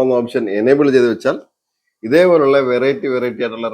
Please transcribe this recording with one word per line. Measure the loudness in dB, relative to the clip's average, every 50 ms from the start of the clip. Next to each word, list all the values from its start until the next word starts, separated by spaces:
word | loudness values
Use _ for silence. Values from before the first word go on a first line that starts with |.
| 0
എന്ന | 0 0 -2 -2
ഓപ്ഷൻ | -4 -6 -6 -6 -4 -4 -2
എനേബിൾ | 2 2 2 4 2 2 4
ചെയ്ത് | 4 2 2 0
വെച്ചാൽ | -2 -4 -4 -4 -4 -10 _ _ _ _ _ _ _ _ _ _ _ -6
ഇതേപോലുള്ള | 0 2 4 4 4 4 4 4 2 2 2 0 0
വെറൈറ്റി, | -2 0 0 -2 -2 -2 -4 -4 -4
വെറൈറ്റി | -4 -4 -4 -6 -6 -6
ആയിട്ടുള്ള | -8 -6 -8 -8 -8